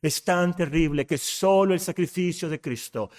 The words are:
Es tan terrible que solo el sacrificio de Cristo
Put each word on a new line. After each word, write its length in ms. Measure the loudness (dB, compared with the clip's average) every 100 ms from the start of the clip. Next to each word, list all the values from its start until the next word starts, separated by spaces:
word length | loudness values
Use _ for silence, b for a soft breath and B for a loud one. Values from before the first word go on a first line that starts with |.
Es 200 | -2 -2
tan 320 | 0 2 2
terrible 520 | 0 0 2 2 0 -2
que 100 | -2
solo 560 | -4 0 4 4 4
el 80 | 2
sacrificio 720 | -2 -2 -2 0 -2 -2 -6
de 100 | -6
Cristo 500 | -6 -8 -6 -6 -8